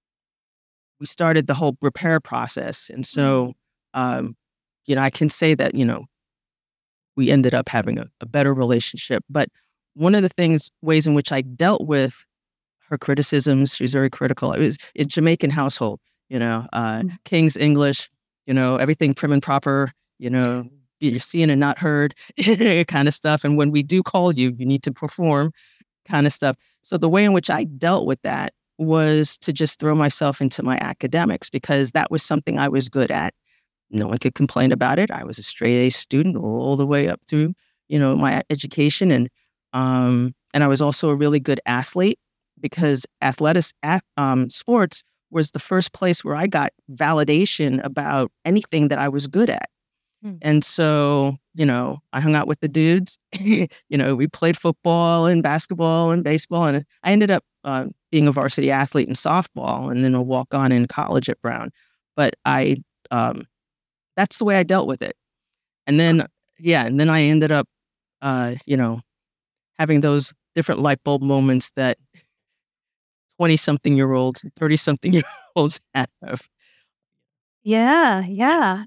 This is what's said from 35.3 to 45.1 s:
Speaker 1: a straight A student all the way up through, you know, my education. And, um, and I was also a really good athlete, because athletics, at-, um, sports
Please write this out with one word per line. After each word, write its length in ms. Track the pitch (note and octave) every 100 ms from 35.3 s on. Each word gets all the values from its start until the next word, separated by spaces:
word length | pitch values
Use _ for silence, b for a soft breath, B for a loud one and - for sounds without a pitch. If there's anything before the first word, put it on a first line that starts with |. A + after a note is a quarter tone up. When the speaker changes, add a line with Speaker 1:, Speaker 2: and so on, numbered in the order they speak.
| A2
Speaker 1:
a 40 |
straight 360 | G#2 - A#2+ B2 B2+
A 40 |
student 460 | - - C3+ F3 C3
all 400 | G#2+ A2+ C3+ C#3
the 100 | C#3
way 220 | C#3+ -
up 120 | - -
through, 260 | D3+ D#3 F#3 _ _ -
you 100 | D3+
know, 180 | C#3 C#3+
my 260 | D3+ C#3+ -
education. 600 | C#3+ C#3+ - D3 - F#3
And, 160 | B2+ B2 _ _ _ _
um, 640 | B2+ C3 B2+ B2 B2 B2 - _
and 120 | C#3+
I 40 | C#3+
was 140 | C#3
also 260 | D3 C#3+ D#3+
a 40 |
really 260 | C#3+ D3 D3
good 200 | C3 C3+ -
athlete, 520 | B2 C3+ F3+ F#3+ - _ _ _ _
because 460 | D3 - D#3 C3+ - -
athletics, 520 | C3+ C3 D3+ F3 E3 -
at-, 220 | D3+ F#3 - -
um, 340 | C#3 C3 B2+
sports 520 | - - A#3+ F3+ - -